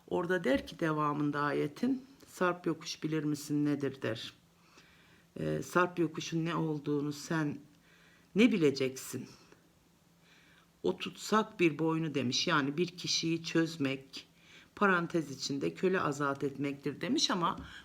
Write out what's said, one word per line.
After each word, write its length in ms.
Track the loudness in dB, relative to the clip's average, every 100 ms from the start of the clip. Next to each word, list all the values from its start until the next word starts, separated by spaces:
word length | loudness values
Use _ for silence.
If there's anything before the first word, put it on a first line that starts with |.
| -4
Orada 360 | -2 0 0
der 240 | 2 2 0
ki 120 | -2
devamında 600 | 0 2 0 0 0 0
ayetin, 680 | 0 0 -2 -2 -2 -2 -6 -20 -12
"Sarp 380 | 0 0 2 -2
yokuş 380 | -4 -6 -6
bilir 200 | -2 0
misin 420 | 0 -2 -2 2 2
nedir?" 360 | 2 -2 -4
der. 320 | -4 -4 -8 -16 _ _ _ -20 -20 -20 -20 -20 _ -6
Ee, 220 | -2 -2
sarp 360 | 0 2 2 2
yokuşun 460 | 0 -2 -4 -2 0
ne 100 | 0
olduğunu 580 | 0 -2 -2 0 -2
sen 460 | -4 -2 0 0 -2 -10 -20 _ -20 -20 -20 _ 4
ne 160 | 6
bileceksin? 760 | 6 4 4 0 -4 -8 -10 -10 -16 -20 -20 _ _ _ _ _ _ -20 -20 -20 -20 _ _
"O 140 | -4 -2
tutsak 600 | -6 -10 0 2 2 2
bir 200 | 2 4
boynu," 360 | 0 0 0 0
demiş. 320 | 0 0 2
Yani 300 | 2 2 0
bir 100 | -2
kişiyi 560 | -4 -2 0 0 -2
çözmek, 840 | 0 0 0 0 -2 -2 -8 -16 -16 _ -20 -20 -14 2
parantez 560 | 4 4 2 0 -2
içinde 420 | -4 -4 -2 -4
köle 280 | 0 0 2
azat 420 | 0 0 0 0
etmektir 580 | -4 -2 -4 -4 -6 -4
demiş 300 | -2 2 2
ama 280 | 2 0 -2 -8 -14